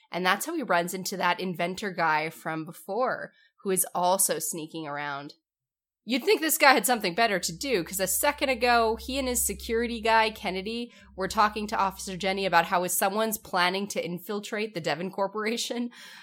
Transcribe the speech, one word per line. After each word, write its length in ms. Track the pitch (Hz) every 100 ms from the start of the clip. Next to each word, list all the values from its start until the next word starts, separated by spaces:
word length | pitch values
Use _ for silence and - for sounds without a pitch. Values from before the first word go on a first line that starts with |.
| _
and 160 | - 185
that's 200 | 202 302
how 100 | 339
he 80 |
runs 280 | 214 175 175
into 240 | 190 180 180
that 200 | 180 175
inventor 540 | 190 165 175 185 208
guy 380 | 175 160 156 160
from 340 | - 165 160
before, 680 | 160 - - 202 254 - - _ _ _
who 80 | 196
is 160 | 185 -
also 460 | 180 180 190 - 160
sneaking 480 | - 170 160 165 151
around. 460 | 143 147 139 143 - _ _ _ _ _ _ -
You'd 180 | 254
think 160 | 381 349
this 180 | 311 -
guy 140 | 285
had 140 | 214 214
something 280 | 233 196
better 240 | 170 233 185
to 140 | -
do, 320 | 165 277 202
'cause 160 | - 185
a 60 | 190
second 420 | - 294 285 269
ago, 480 | 233 247 233 226 226
he 220 | - 262
and 100 | 254
his 160 | 247
security 560 | - 190 - 226 240 233
guy, 300 | 220 226 220
Kennedy, 640 | 214 196 185 196 233 240 - -
were 140 | - 185
talking 380 | 220 214 214 208
to 100 | -
Officer 380 | 190 185 - 180
Jenny 300 | 190 196 190
about 180 | 170 175
how 180 | 185 180
someone's 520 | - 196 208 220 208
planning 480 | - 180 180 190 202
to 160 | 180
infiltrate 720 | 170 175 - 208 208 214 214
the 60 | 175
Devon 300 | 160 147 185
Corporation. 800 | 190 196 214 214 233 - 240 240 - - -